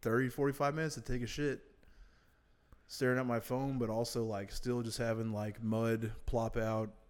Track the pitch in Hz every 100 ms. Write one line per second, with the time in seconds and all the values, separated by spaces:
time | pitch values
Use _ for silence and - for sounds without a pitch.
0 | 117 117 131 - 143 139 143 156 160 131
1 | - 127 117 - 147 127 - - - -
2 | - _ _ _ _ _ _ - - -
3 | 127 127 127 117 113 127 139 131 113 110
4 | 120 123 113 101 101 - 123 123 113 107
5 | 117 113 113 107 107 101 113 110 113 113
6 | 110 - - 120 113 117 110 110 107 -